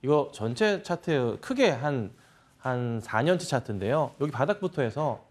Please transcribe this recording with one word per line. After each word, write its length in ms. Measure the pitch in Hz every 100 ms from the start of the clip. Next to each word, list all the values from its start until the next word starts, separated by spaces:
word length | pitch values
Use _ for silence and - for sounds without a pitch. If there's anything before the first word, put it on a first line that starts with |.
이거 280 | 131 151 139
전체 520 | - 110 120 208 196
차트 540 | - 175 - 151 120 104
크게 300 | - 262 240
한, 420 | 131 147 139 101 - - _ _ _
한 420 | 131 127 123 117
사 220 | 107 110
년치 260 | 143 180 180
차트인데요. 640 | 131 - 101 98 147 143 -
여기 100 | 147
바닥부터 520 | 120 143 208 185 165
해서 420 | 123 107 151 110 -